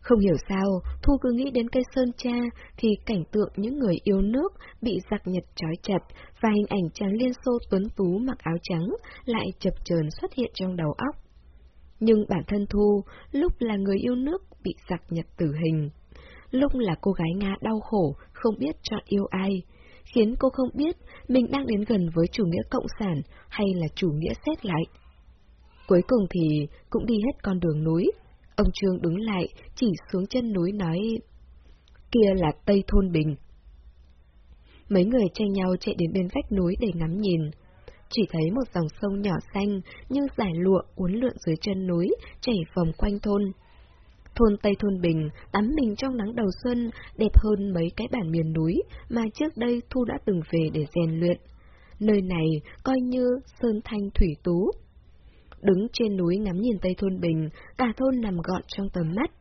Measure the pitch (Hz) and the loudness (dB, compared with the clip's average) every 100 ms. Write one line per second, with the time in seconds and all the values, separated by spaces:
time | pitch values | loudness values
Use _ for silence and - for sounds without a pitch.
0 | - 233 196 151 - 196 196 185 - - | 4 4 6 2 0 -2 0 -2 -4 0
1 | - 277 254 240 277 247 233 254 254 269 | 2 4 2 -2 0 -2 0 -2 -2 0
2 | 254 240 247 240 240 - - - 220 202 | -2 -2 -4 -2 -4 -8 -20 -2 0 0
3 | - 208 160 214 202 - 214 285 233 170 | -2 -4 -2 -2 -2 -2 -6 -2 0 0
4 | - 196 202 247 370 - - - 240 185 | 2 2 2 0 -2 -6 -20 -6 -4 -4
5 | - 208 - 180 - - 160 165 - 190 | -4 -6 -2 -4 -6 -8 -6 -4 -2 -2
6 | - - - - 220 208 208 196 165 - | -2 -20 -20 -2 2 2 0 -2 -2 -2
7 | 202 214 254 247 - 240 - 190 208 - | -2 0 -2 -2 -2 -2 0 -2 -2 -2
8 | 185 185 254 240 160 170 - 170 180 415 | 0 0 -2 -4 -4 -6 -2 -4 -2 -6
9 | - - - 220 - - 190 - - 170 | -10 -12 -4 -2 -2 -2 -2 -2 -2 0
10 | 151 - 381 - 233 - 185 180 160 - | 0 -4 -8 -4 -6 -4 -6 -2 -2 -2
11 | 262 - - - - - - - - - | -6 -6 -16 -20 -20 -20 -20 -20 -20 0
12 | 220 220 208 175 165 208 202 208 208 208 | 6 6 4 -2 0 -2 0 2 4 2
13 | - - - 277 349 - 233 202 196 196 | -2 -18 -6 0 0 0 -2 0 0 0
14 | 247 247 269 370 - - - - - 175 | 0 -2 -2 -4 -8 -10 -8 -8 -6 -8
15 | - 165 160 - 165 147 160 160 147 - | -4 -6 -6 -4 -2 0 0 0 -2 -8
16 | - - - - - 254 285 262 214 156 | -20 -20 -20 -20 -6 0 2 2 0 0
17 | 202 185 165 185 196 196 220 220 - 214 | -2 0 -2 0 -2 -2 -2 -4 0 0
18 | 180 - - - 240 214 277 - - 214 | 0 -2 -14 -4 -2 -2 -4 -6 -8 -8
19 | - 202 196 190 196 190 - - - - | -2 -2 0 -2 -2 -4 -6 -20 -20 -20
20 | - 247 214 247 262 262 247 233 302 - | -4 2 2 4 0 2 -4 0 -2 -2
21 | - - - 254 233 277 262 208 208 220 | -12 -20 2 2 4 -2 0 -2 2 2
22 | 170 165 170 - 185 170 220 254 - - | 2 2 0 2 0 0 -2 -4 -4 -4
23 | 202 151 147 - - - 202 180 156 - | -2 -2 -6 -14 -14 -2 -2 0 -4 -2
24 | 185 147 165 226 - 320 214 156 160 - | -2 -2 -4 -4 -4 -4 -2 -2 -4 -8
25 | - - - - - - - - - 180 | -20 -20 -20 -20 -20 -20 -20 -20 4 4
26 | - 254 190 180 160 151 147 - - 233 | 6 2 2 2 2 2 -2 -8 -6 -4
27 | - 226 208 - 202 185 170 151 156 165 | 0 2 0 -2 -2 0 0 0 0 2
28 | 269 - - - - - 208 - 196 185 | 0 -2 -14 -20 -10 2 2 4 0 0
29 | 170 175 220 190 - - - - 240 160 | 0 -2 -2 -2 -2 -6 -18 0 0 0
30 | - 190 190 254 233 196 170 208 165 165 | -2 -4 -2 -2 0 0 0 0 -2 0
31 | 220 226 - - - - - - - - | -2 -4 -6 -20 -20 -20 -20 -20 -20 -20
32 | - 240 208 190 160 - - 202 190 208 | 0 6 6 6 2 0 4 4 6 4
33 | 190 165 156 139 - - - - - - | 6 2 0 -2 -10 -20 -20 -20 -20 -20
34 | - - - - - - - - - 196 | -20 -20 -20 -20 -20 -20 -20 -20 0 2
35 | 185 254 190 - 214 196 185 185 - 202 | 4 4 2 0 -2 0 0 0 -2 -2
36 | 170 190 180 269 - 196 175 196 220 165 | 0 0 -2 -4 -2 0 0 0 -2 -2
37 | 160 185 208 165 151 - - - - - | -4 -2 0 0 -2 -8 -20 -20 -20 -20
38 | - - 196 165 160 233 247 - 160 - | -6 -2 -2 0 0 -2 -4 -2 -4 -4
39 | 202 196 202 165 - 202 202 196 - - | -4 -2 -2 -4 -4 -4 -2 -2 -6 -18
40 | - 269 277 - 202 165 185 190 - - | -6 -2 -2 -2 -2 0 2 2 0 -4
41 | 180 208 247 - - 160 - 196 185 170 | -2 0 -2 -2 -4 -2 -2 -4 -2 0
42 | 190 453 - - - 214 160 - 165 156 | 0 -2 -6 -8 -2 -2 -2 -2 -2 0
43 | 208 202 214 202 202 - - - - - | -2 0 0 0 -2 -6 -20 -20 -20 -20
44 | - - - - 233 208 208 196 208 190 | -20 -20 -16 4 4 4 0 2 0 2
45 | 175 160 151 - - 196 214 302 233 208 | 2 2 -2 -8 -2 0 2 2 0 0
46 | 269 254 202 233 208 - 247 240 233 - | -4 -2 -4 0 -2 -2 -2 0 -2 -6
47 | - - 214 - 220 208 202 175 170 - | -16 -2 6 6 6 0 0 0 -2 -4
48 | 220 254 165 165 160 160 160 233 - - | -6 -4 -2 0 0 0 0 0 -4 -10
49 | - 233 220 - - - 240 240 - 254 | -6 -4 -4 -2 -4 -2 -2 -2 -2 -4
50 | 226 285 - 185 156 165 156 156 147 - | -2 -2 -2 -2 0 0 0 -2 -2 -2
51 | 165 160 175 175 - - - - - - | 0 0 0 -2 -6 -20 -20 -20 -20 -2
52 | 208 208 185 175 160 156 - - - 262 | 2 2 2 0 0 0 -6 -6 0 0
53 | 247 254 247 247 - - 240 214 - 214 | 0 0 0 0 -6 -4 -2 -2 -4 -6
54 | 202 - 180 147 - 175 220 - - - | -2 2 2 2 0 2 2 -2 -12 -20
55 | - - - - - - 202 185 233 - | -20 -20 -20 -20 -20 -2 2 2 2 0
56 | 226 190 170 185 214 180 240 202 185 180 | 0 2 2 2 0 0 0 0 -2 0
57 | 196 185 175 160 156 - - - 247 214 | -2 0 0 0 -2 -6 -18 -2 -2 0
58 | 262 262 214 175 165 185 - - 202 180 | 0 0 -2 -4 -2 -4 -4 -6 -4 -2
59 | 160 185 330 - | -2 -2 -4 -6